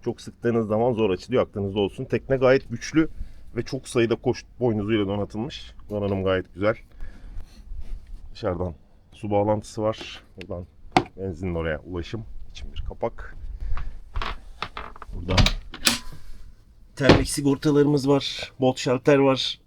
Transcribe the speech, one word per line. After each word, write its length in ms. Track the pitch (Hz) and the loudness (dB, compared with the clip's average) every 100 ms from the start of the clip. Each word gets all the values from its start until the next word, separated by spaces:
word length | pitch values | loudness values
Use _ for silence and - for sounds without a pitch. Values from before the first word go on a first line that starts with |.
Çok 200 | - 113 | -6 -6
sıktığınız 460 | - - - 113 110 | -10 -2 0 2 2
zaman 260 | 107 120 | 2 2
zor 160 | 110 107 | 4 2
açılıyor, 340 | 90 - 120 | 2 0 0
aklınızda 360 | 92 107 98 98 | 2 0 -2 2
olsun. 260 | 98 - - | 0 0 -4
Tekne 320 | 117 - 135 | -4 0 4
gayet 320 | 127 135 - | 6 6 2
güçlü 400 | 117 - 151 160 - - - - 113 | -10 -2 2 2 0 -10 -10 -10 -8
ve 80 | |
çok 240 | 117 135 - | -6 -8 -2
sayıda 280 | 123 117 117 | 2 4 2
koş 300 | - 117 - - | 0 -2 -4 -2
boynuzuyla 480 | 123 107 104 110 101 | 0 0 2 2 2
donatılmış. 680 | 101 98 107 123 - - - - | 0 -4 -4 -8 -8 -16 -16 -8
Donanım 340 | 104 101 98 | -2 0 0
gayet 300 | 95 92 90 | 2 2 0
güzel. 220 | 85 101 117 - - - - - - - - - - - - - - - | -2 -2 -2 -6 -10 -10 -8 -12 -10 -10 -14 -12 -8 -6 -8 -8 -14 -14
Dışarıdan 400 | - 107 87 90 78 - - - | -6 -4 -2 -4 -6 -18 -20 -20
su 200 | - 107 | -10 0
bağlantısı 500 | 104 104 107 - - | 2 2 0 -2 -2
var. 420 | 107 110 - - - - | -2 -2 -8 -16 -18 -18
Buradan 280 | 90 90 90 - - - - - | -10 -10 -10 -16 0 2 2 -8
benzinin 380 | 95 80 92 85 | -8 -4 -4 -2
oraya 240 | 82 76 | -2 -2
ulaşım 460 | - 87 82 110 110 - - | -6 -8 -6 -8 -8 -10 -10
için 220 | - - | -10 -10
bir 100 | - - | -6 -8
kapak. 460 | - 117 - - - - - - - - - - - - - - - - - - - - - | -4 -6 -6 -12 -10 -10 -8 0 0 0 -6 -8 -6 -4 -6 -12 -12 -10 -10 -12 -14 -12 -8
Burada 200 | 87 92 - - - - - - - - - - - - - - - - | 0 4 4 4 -8 0 0 0 -6 -10 -10 -10 -12 -18 -20 -20 -20 0
termik 340 | 135 131 135 | 6 6 6
sigortalarımız 800 | - 139 135 156 143 143 147 135 | 0 2 2 4 6 6 4 4
var. 440 | 139 - - - - | 2 2 -8 -10 2
Bolt 180 | 131 127 | 2 2
shelter 400 | - 127 - 139 | 0 2 4 6
var. 440 | 139 131 - - | 6 4 0 -6